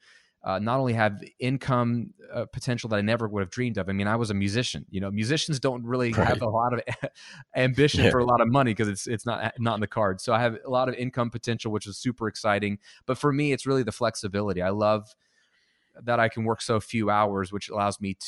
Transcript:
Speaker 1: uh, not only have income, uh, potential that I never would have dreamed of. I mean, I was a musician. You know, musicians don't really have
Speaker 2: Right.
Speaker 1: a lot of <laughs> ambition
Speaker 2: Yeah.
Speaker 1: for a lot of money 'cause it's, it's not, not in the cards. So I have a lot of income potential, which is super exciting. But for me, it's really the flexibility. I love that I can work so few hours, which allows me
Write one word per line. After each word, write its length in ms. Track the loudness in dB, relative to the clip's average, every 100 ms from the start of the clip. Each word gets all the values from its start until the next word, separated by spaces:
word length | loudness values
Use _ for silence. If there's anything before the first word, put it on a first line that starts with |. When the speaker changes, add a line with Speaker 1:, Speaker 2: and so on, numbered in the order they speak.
| _ -20 _ _
Speaker 1:
uh, 160 | -4 -2
not 200 | 0 0
only 140 | 0
have 300 | 2 2 0 -12 -6
income, 760 | -2 -2 0 2 2 0 -4 -12 -12
uh, 120 | -8 -6
potential 440 | -6 -4 -2 0
that 80 | 0
I 40 |
never 260 | 2 2 0
would 120 | -2
have 100 | -4
dreamed 260 | -2 -2 -2
of. 100 | -2
I 40 |
mean, 140 | 0 0
I 80 | 0
was 140 | 0
a 20 |
musician. 520 | 0 2 0 -2 -6 -8
You 100 | -6
know, 100 | -4
musicians 480 | -2 0 0 0 -2
don't 240 | -2 -2 -2
really 280 | 0 0
have 200 | 2 2
Speaker 2:
Right. 80 | 2
Speaker 1:
a 80 | 0
lot 240 | 0 0
of 80 | -2 -4
<laughs> 680 | -6 -8 -12 -20 -20 -8 0
ambition 480 | 2 4 4 6 4
Speaker 2:
Yeah. 60 |
Speaker 1:
for 80 | 6
a 60 | 4
lot 160 | 4
of 60 | 4
money 240 | 4 4 2
'cause 120 | 0
it's, 200 | -2 -4
it's 180 | -6 -4
not, 280 | -4 -4 -2
not 160 | -2 -2
in 60 |
the 60 | -2
cards. 360 | 0 0 0
So 100 | 0
I 80 | 2
have 160 | 2 -2 -2
a 40 |
lot 200 | 0 0
of 60 | -2
income 340 | -4 -2 -4
potential, 420 | -4 -4 -4 -2
which 160 | -4 -6
is 100 | -6
super 300 | -6 -2 -4
exciting. 520 | -2 2 2 2 -4 -10 -14 -6
But 120 | 0
for 140 | 2
me, 220 | 2 0
it's 120 | 0 0
really 180 | 0
the 80 | 0
flexibility. 680 | -2 -2 -2 -4 -2 -2 0
I 80 | 0
love 420 | 2 2 2 -2 _ _ _ _ _ _ _ _ -12
that 180 | -2 2
I 80 | 2
can 160 | 0 -2
work 160 | -2
so 180 | 0 -2
few 300 | 0 -2 2
hours, 420 | 2 2 0 -4
which 180 | -6 -6
allows 300 | -2 -2 -2
me 140 | -6 -8